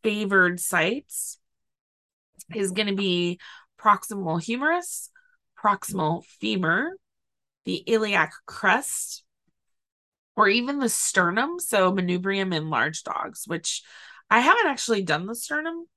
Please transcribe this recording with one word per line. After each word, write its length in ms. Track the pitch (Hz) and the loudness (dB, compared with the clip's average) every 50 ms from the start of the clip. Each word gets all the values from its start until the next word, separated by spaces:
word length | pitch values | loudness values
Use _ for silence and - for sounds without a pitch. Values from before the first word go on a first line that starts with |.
| - | -2
favored 560 | 220 208 208 214 196 196 190 185 175 180 180 | -2 -2 -2 0 4 4 6 6 4 2 -2
sites 760 | - - - 175 160 180 233 285 - _ - - - - - _ _ _ _ _ _ _ _ _ _ _ _ _ _ _ _ _ _ _ _ _ - _ - | -4 -2 0 2 2 2 0 -4 -8 _ -12 -10 -10 -10 -12 _ _ _ _ _ _ _ _ _ _ _ _ _ _ _ _ _ _ _ _ _ -20 _ -4
is 180 | 220 196 190 | -2 -2 -2
gonna 220 | 185 202 214 208 196 | 0 -2 0 0 0
be 460 | 196 196 190 175 175 175 175 180 - - - - - _ _ _ _ | 0 0 0 2 2 0 0 -2 -4 -10 -20 -20 -20 _ _ _ _
proximal 600 | - - - - - - 214 202 190 160 160 170 | 4 4 4 4 2 -10 -8 -6 -4 -2 -2 -2
humerus, 680 | 165 - 226 247 277 311 339 359 349 - - - - - _ _ _ _ _ _ _ _ _ - | -2 -4 -4 0 0 0 0 0 -2 -6 -10 -12 -12 -14 _ _ _ _ _ _ _ _ _ 0
proximal 640 | - 208 202 190 - - 202 185 160 151 170 160 - _ - _ | 2 2 2 2 -2 -6 -4 -2 0 0 0 -2 -6 _ -16 _
femur, 560 | - 220 214 190 185 160 165 196 269 339 381 - _ _ _ _ _ _ _ _ _ _ _ _ _ | -4 -2 -2 0 2 2 2 2 0 -2 -6 -12 _ _ _ _ _ _ _ _ _ _ _ _ _
the 100 | - 185 - - | -6 -6 -6 0
iliac 440 | - 233 220 220 208 202 185 156 156 - - _ | 0 2 2 2 2 2 2 2 0 -2 -18 _
crest, 760 | - - - - 208 220 254 285 - - - - - - - _ _ _ _ _ _ _ _ _ _ _ _ _ _ _ _ _ _ _ _ _ _ _ | -16 -12 0 2 2 2 2 0 -4 -8 -8 -10 -10 -12 -16 _ _ _ _ _ _ _ _ _ _ _ _ _ _ _ _ _ _ _ _ _ _ _
or 120 | - 214 | 2 4
even 320 | 196 202 240 240 262 285 285 | 4 4 2 0 0 -2 0
the 100 | 262 226 | 0 0
sternum. 680 | - - - - - 190 180 170 180 220 262 311 349 359 | 0 0 -2 0 2 2 2 4 2 0 0 -2 -4 -6
So 320 | - - - 202 185 180 | -6 0 2 4 4 4
manubrium 640 | 185 196 180 180 180 180 180 196 196 196 196 190 175 | 4 2 0 0 0 0 0 -2 -2 0 0 0 -2
in 160 | 156 156 160 | -2 -2 -2
large 340 | 156 117 120 151 160 - - | 0 0 0 0 -2 -6 -8
dogs, 400 | - - - - - - - - | -6 -6 -6 -6 -8 -8 -12 -8
which 340 | - 165 165 - - - - - - - - - - - - _ _ | -6 -6 -6 -4 -6 -8 -8 -10 -16 -20 -20 -20 -20 -20 -20 _ _
I 100 | 208 226 | 2 4
haven't 260 | 254 294 403 466 440 | 6 4 4 4 4
actually 360 | 320 269 - - - 233 208 190 | 0 0 -2 -2 -2 0 -2 0
done 220 | 165 151 156 180 | 0 -2 -2 -2
the 100 | 202 233 | -8 -10
sternum. 500 | 233 - - 294 302 311 330 339 339 339 _ _ | -10 -8 -6 -6 -4 -4 -6 -8 -10 -14 _ _